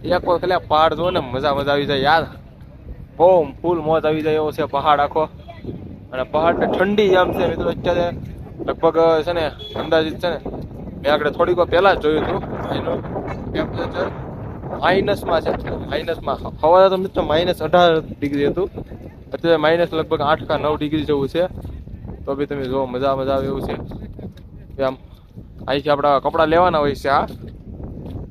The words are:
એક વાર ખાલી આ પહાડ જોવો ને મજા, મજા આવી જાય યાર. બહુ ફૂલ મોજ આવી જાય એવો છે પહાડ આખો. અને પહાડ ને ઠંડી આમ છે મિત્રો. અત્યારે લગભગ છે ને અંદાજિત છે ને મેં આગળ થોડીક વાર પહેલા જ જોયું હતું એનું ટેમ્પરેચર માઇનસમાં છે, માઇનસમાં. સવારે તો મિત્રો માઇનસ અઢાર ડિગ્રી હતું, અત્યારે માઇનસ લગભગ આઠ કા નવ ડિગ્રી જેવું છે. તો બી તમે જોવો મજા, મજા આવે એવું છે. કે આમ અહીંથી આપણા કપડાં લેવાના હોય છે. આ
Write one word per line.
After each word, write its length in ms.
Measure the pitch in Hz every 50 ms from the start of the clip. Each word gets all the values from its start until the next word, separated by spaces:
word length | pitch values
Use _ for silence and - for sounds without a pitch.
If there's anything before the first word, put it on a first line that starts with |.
| -
એક 240 | 165 175 180 - 190
વાર 100 | 175 165
ખાલી 140 | 180 180
આ 60 | 185 165
પહાડ 360 | - - 151 151 156 160 156
જોવો 160 | 151 170 180
ને 100 | 185 170
મજા, 340 | 143 123 123 131 143 151 139
મજા 180 | 139 139 139
આવી 140 | 143 143 143
જાય 120 | 139 143 135
યાર. 280 | 135 143 160 165 143 123 - - - - - - - - - - - - - - - - -
બહુ 300 | - 160 185 185 175 151 139 123 -
ફૂલ 180 | - 170 175 165
મોજ 260 | 151 156 160 160 147
આવી 160 | 156 156 156
જાય 120 | 151 160 156
એવો 180 | 156 156 151
છે 120 | 139 - 151
પહાડ 360 | 123 - 139 139 156 147 143
આખો. 280 | 143 139 - 156 156 156 - - - - - - - 123 - - - - - - - -
અને 120 | - 127 127
પહાડ 340 | - - 151 160 170 170 -
ને 80 | -
ઠંડી 500 | - - - 180 202 208 208 214 190 190
આમ 160 | 185 180 170
છે 140 | 165 190 180
મિત્રો. 240 | 165 165 160 175 170
અત્યારે 460 | 165 - - 180 175 175 175 170 165 - - - - - - - - - -
લગભગ 300 | 131 135 - - 165 151 160 165 165 165 156 147
છે 60 | 170
ને 180 | 175 170 156 143 - - - - - -
અંદાજિત 380 | - 156 165 160 156 156 - -
છે 100 | - 175
ને 100 | 160 139 - - - - - - - - - - - -
મેં 100 | - 139
આગળ 160 | 151 147 147 147
થોડીક 280 | 135 - 175 170 180
વાર 100 | 180 170
પહેલા 280 | 151 - 170 190 196 170
જ 60 | 139
જોયું 240 | 147 151 156 151 -
હતું 180 | - - - - - - - - - 135
એનું 280 | 139 - 165 131 - - - - - - - - - - -
ટેમ્પરેચર 540 | - 156 156 156 - - 170 - - 180 - - - - - - - - - - - - - - - -
માઇનસમાં 600 | 143 165 185 190 196 202 196 - - - 170 160
છે, 300 | 143 160 180 - - - - - - -
માઇનસમાં. 460 | 139 151 160 170 160 - - 147 131
સવારે 540 | - - 120 - - - 156 175 185 190 190
તો 60 | 190
મિત્રો 280 | 185 190 190 - - 170
માઇનસ 380 | 156 151 160 180 185 170 -
અઢાર 400 | 165 156 170 180 175 170 160 160 147 - - -
ડિગ્રી 260 | 143 143 143 143 143
હતું, 240 | 143 - 175 190 - - - - - - - - - - - - -
અત્યારે 240 | - - - 170 165
માઇનસ 360 | 156 151 156 165 170 175 170
લગભગ 280 | 165 160 156 156 160 151
આઠ 240 | 147 143 156 156 -
કા 120 | - 160
નવ 200 | 139 139 151 156
ડિગ્રી 280 | 143 151 147 151 156 147
જેવું 240 | 147 147 139 139 131
છે. 200 | - 165 180 180 - - - - - - - - - - - - - - -
તો 100 | - 139
બી 120 | 139 143
તમે 180 | 139 143 143 135
જોવો 220 | 127 127 135 135
મજા, 300 | 127 123 123 135 139 135
મજા 160 | 135 131 135
આવે 140 | 135 135 135
એવું 160 | 135 139 135
છે. 120 | 131 - 131 135 - - - - - - - - - - - - - - - - - - -
કે 80 | - 135
આમ 120 | 131 131 - - - - - - - - - - - - - - -
અહીંથી 220 | 135 143 139 151
આપણા 280 | 147 143 143 147 143 131
કપડાં 280 | - 147 147 165 160
લેવાના 320 | 156 160 170 180 180 170 156
હોય 160 | 147 143 139
છે. 140 | - - 139
આ 180 | 139 156 208 - - - - - - - - - - - - - - - - - - - - -